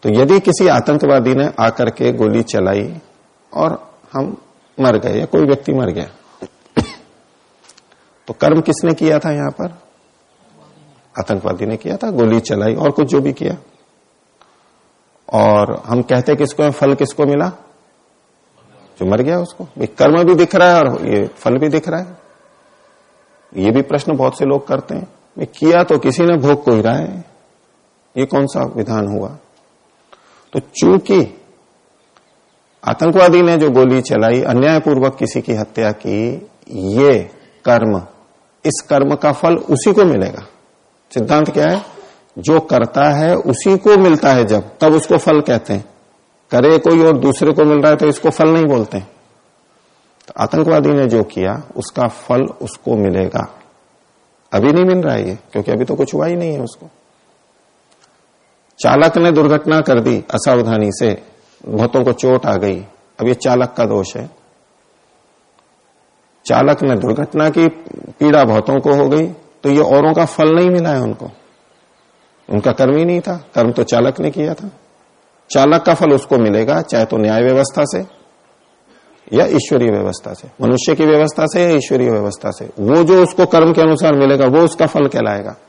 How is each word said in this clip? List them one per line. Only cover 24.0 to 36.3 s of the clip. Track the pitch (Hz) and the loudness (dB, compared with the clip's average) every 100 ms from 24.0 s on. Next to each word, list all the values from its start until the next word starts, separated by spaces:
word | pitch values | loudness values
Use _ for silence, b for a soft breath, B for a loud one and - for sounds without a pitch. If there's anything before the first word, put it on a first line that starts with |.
| 165 135 | -4 -2
बहुत | 131 - | -2 -2
से | 143 | -2
लोग | 139 - | -2 -2
करते | 135 - - | -6 -6 -12
हैं, | 190 _ _ - | -14 _ _ -12
भाई, | 139 - | -12 -2
किया | 156 170 | 2 2
तो | 175 147 | 2 0
किसी | 135 127 | 0 0
ने, | 170 170 | 0 2
भोग | 139 143 | 2 0
कोई | 147 113 | 2 0
रहा | 110 131 | 0 -2
है, | 160 190 170 _ _ _ _ _ _ _ _ - | -6 -12 -18 _ _ _ _ _ _ _ _ -6
ये | 135 | -4
कौन | 143 139 | -2 -2
सा | - 127 120 | -4 -6 -6
विधान | 110 110 101 | -6 -4 -4
हुआ? | 104 98 147 _ _ _ _ _ _ _ b b b b | -6 -8 -14 _ _ _ _ _ _ _ b b b b
तो | - | -10
चूंकि | - - 165 190 - 196 - - _ _ _ _ _ _ _ _ _ _ _ _ _ _ | -10 -2 2 2 2 0 0 -6 _ _ _ _ _ _ _ _ _ _ _ _ _ _
आतंकवादी | - - 165 175 180 170 | -8 -2 0 4 6 6
ने | 175 165 | 4 2
जो | 151 | 2
गोली | 123 127 131 | 4 4 2
चलाई, | 123 113 110 120 | 0 0 0 0
अन्यायपूर्वक | - 120 139 160 156 139 135 131 | 0 0 2 2 0 0 0 -2
किसी | 120 - | -6 -6
की | - | -6
हत्या | 110 107 - 110 | -6 -6 -4 -4
की, | 104 - 101 113 | -4 -6 -4 -4